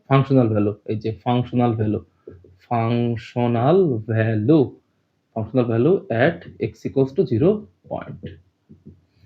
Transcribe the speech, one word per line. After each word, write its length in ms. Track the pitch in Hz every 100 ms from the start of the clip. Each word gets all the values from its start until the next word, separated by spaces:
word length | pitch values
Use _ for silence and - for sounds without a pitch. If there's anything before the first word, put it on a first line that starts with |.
| -
ফাংশনাল 400 | 139 131 135 113
ভ্যালু। 180 | 107 104 101 -
এই 60 | 107
যে 60 | 110 107
ফাংশনাল 480 | 127 123 120 123 120 110
ভ্যালু, 200 | 107 107 - _ - - - _ -
ফাংশনাল 1080 | 120 113 120 120 117 117 123 120 120 131 185 175 117 107
ভ্যালু, 520 | 110 110 110 107 160 113 - _ _ _ _ _
ফাংশনাল 320 | 113 107 131 117
ভ্যালু 200 | 113 135 190 - 113 139
at 120 | 170 - - -
x 20 | - -
equals 240 | 135 135 -
to 40 | -
zero 180 | 113 160 214 - _ -
point। 320 | - - - - - _ _ _ - - - _ _